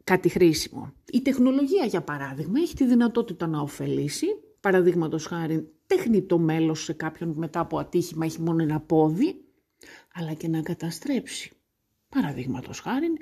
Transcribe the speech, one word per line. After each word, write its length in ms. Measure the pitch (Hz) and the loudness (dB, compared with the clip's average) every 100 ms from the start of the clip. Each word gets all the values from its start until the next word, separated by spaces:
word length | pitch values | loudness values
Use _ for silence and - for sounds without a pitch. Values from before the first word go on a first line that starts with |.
κάτι 260 | - 185 175 | 0 2 2
χρήσιμο. 640 | 208 175 151 - - - - - | 4 4 4 -4 -10 -14 -16 -6
Η 100 | - | -2
τεχνολογία, 640 | 269 262 254 269 277 392 233 | 0 2 4 2 2 2 2
για 160 | 180 | -2
παράδειγμα, 580 | - 143 139 135 156 247 | -4 -6 -8 -8 -2 -2
έχει 160 | 339 - | 0 0
τη 100 | 254 | 4
δυνατότητα 640 | 240 233 233 233 165 165 | 6 4 2 -4 -4 -4
να 120 | 151 | -2
ωφελήσει, 680 | 143 - 139 139 143 - 359 415 - _ | -4 -6 -4 -2 -2 -2 -4 -4 -10 _
παραδείγματος 640 | 202 185 175 170 160 160 - | 2 4 6 4 0 -4 -6
χάριν, 400 | 170 160 160 160 _ - | -6 -2 -2 -4 _ -2
τεχνητό 520 | 370 240 208 - 170 | 0 4 2 4 2
μέλος 440 | 160 160 160 156 | 4 2 0 0
σε 100 | - | -6
κάποιον 400 | 156 160 156 165 | -6 -8 -6 -6
που 60 | 151 | -6
μετά 200 | 160 175 | -4 -4
από 180 | 160 151 | -4 -4
ατύχημα 480 | 147 175 175 160 160 | -2 -2 -2 -4 -6
έχει 160 | 160 | -2
μόνο 220 | 165 165 | 0 0
ένα 160 | 156 156 | 0 -2
πόδι, 640 | - 160 156 165 311 - - _ _ _ - - _ | 2 4 4 4 0 -2 -14 _ _ _ -20 -20 _
αλλά 200 | 175 160 | -10 -8
και 140 | 156 165 | -6 -2
να 140 | 160 | -2
καταστρέψει. 880 | 156 170 165 - - 262 - - - _ _ _ _ _ _ | -2 -6 -6 -6 -4 -4 -4 -10 -14 _ _ _ _ _ _
Παραδείγματος 720 | 277 165 127 131 123 - - | -2 -2 -4 -6 -8 -8 -10
χάριν, 380 | 175 254 330 320 | -6 -2 -2 -4